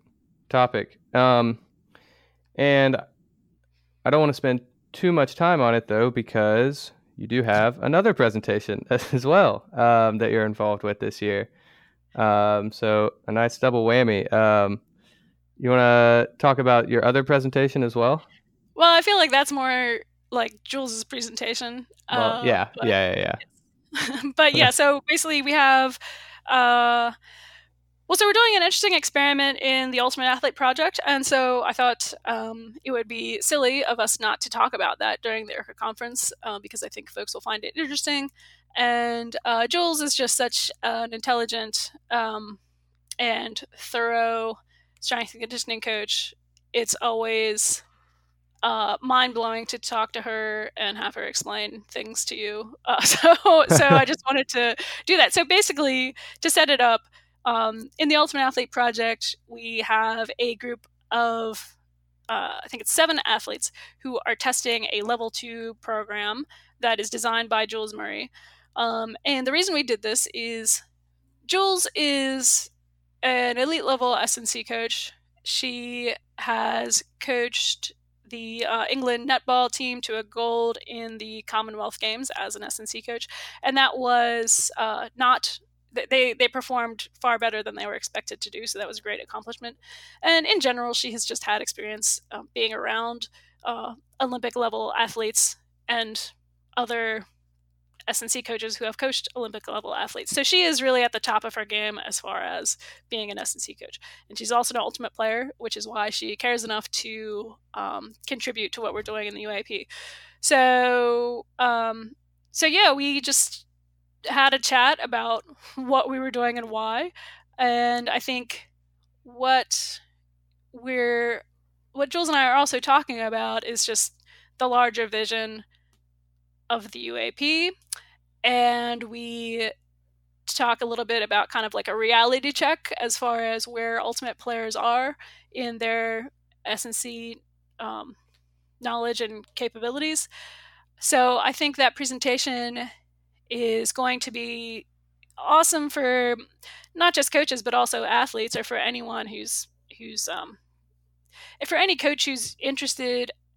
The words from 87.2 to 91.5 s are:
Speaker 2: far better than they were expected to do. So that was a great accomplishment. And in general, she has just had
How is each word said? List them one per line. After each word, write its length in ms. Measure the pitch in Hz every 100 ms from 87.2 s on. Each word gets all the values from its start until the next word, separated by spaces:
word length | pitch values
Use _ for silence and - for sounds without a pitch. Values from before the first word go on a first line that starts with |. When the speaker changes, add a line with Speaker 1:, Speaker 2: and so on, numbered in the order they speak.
Speaker 2:
far 180 | 247 233
better 240 | 233 214
than 120 | 214
they 120 | 190 208
were 80 |
expected 460 | 208 - 214 - 190
to 100 | 208
do. 160 | - 233
So 120 | 196
that 100 | 202
was 100 | 208
a 40 |
great 200 | 208 208
accomplishment. 540 | - 214 220 226 240 - - - - -
And 240 | 294 330 311
in 140 | 403
general, 340 | 262 247 240
she 180 | 233 254
has 140 | 226 -
just 180 | 226
had 160 | -